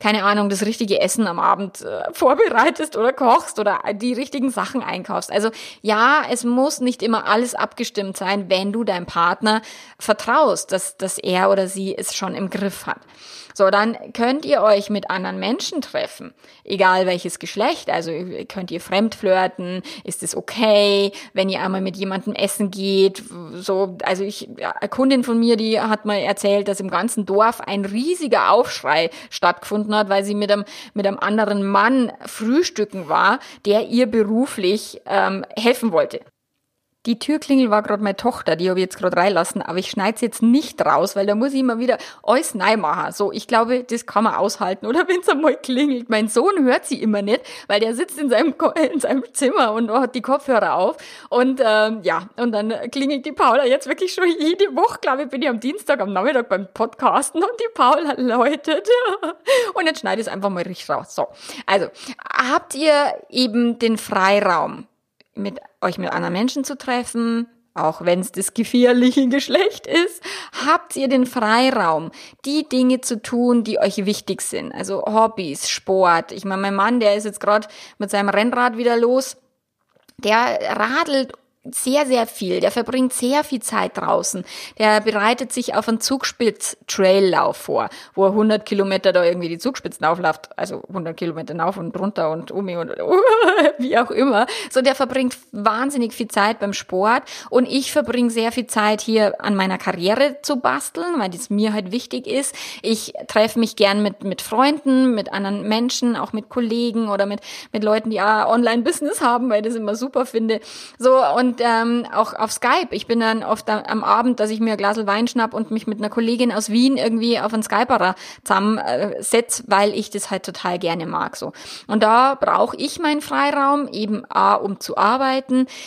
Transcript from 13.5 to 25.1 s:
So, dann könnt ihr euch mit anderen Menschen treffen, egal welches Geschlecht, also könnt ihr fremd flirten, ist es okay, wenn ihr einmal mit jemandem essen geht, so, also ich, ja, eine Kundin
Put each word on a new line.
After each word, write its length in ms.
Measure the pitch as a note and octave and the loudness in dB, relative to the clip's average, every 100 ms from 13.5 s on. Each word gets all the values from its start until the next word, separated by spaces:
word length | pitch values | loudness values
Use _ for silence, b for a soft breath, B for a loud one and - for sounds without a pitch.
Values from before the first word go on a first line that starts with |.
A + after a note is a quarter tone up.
So, 160 | - F#3+ | 0 4
dann 260 | G3+ A3 - - | 4 2 -2 -10
könnt 320 | - A#3+ C#4 | -2 0 0
ihr 180 | C#4 C#4 | -2 2
euch 280 | G#3+ G3+ G3+ | 4 4 2
mit 200 | G#3 - | -4 -4
anderen 300 | F#3 F#3 F#3+ | -6 -6 -4
Menschen 400 | F#3+ D#4+ - E4+ | -4 -4 -4 -6
treffen, 520 | - C3 - - - - b b | -6 -6 -6 -10 -20 -20 b b
egal 420 | - F#3+ F#3 F#3 F#3 | -8 0 4 4 2
welches 320 | F3+ F3+ - | -2 -6 -10
Geschlecht, 520 | - G3 B3 - - | -8 -2 -2 -2 -4
also 220 | E3 E3 D#3 F3+ - - | -4 -4 -8 -8 -10 -12
könnt 220 | G3 F3+ | -12 -10
ihr 100 | D#3+ | -10
fremd 340 | - F#3 A3 | -2 0 0
flirten, 680 | - G3 F#3 F#3 - F3+ F#3 B B | 0 2 2 2 -4 -8 -8 B B
ist 180 | - - | -12 -10
es 140 | - - | -8 -8
okay, 760 | - A3 A3 G#3 G3+ G3+ G3 B B | -8 0 4 6 6 4 0 B B
wenn 160 | - F#3+ | -4 -2
ihr 120 | F#3 | -2
einmal 200 | F#3+ F#3+ | -2 -4
mit 160 | F#3+ F#3 | -4 -6
jemandem 380 | G3 F#3+ G#3 | -6 -4 -6
essen 360 | - G3 - G3+ | -2 -2 0 -4
geht, 520 | F#3+ G3 G3 F#3+ F#3+ - F3 E3 | -4 0 4 4 2 -12 -16 -14
so, 420 | F3 G3 F#3+ F#3+ F3+ | -10 -4 -2 -2 -4
also 180 | - F#3 | -4 -2
ich, 260 | G3 - - - | -4 -8 -14 -10
ja, 140 | F2 | -8
eine 160 | - G3+ | -6 -6
Kundin 360 | - C4 | 0 2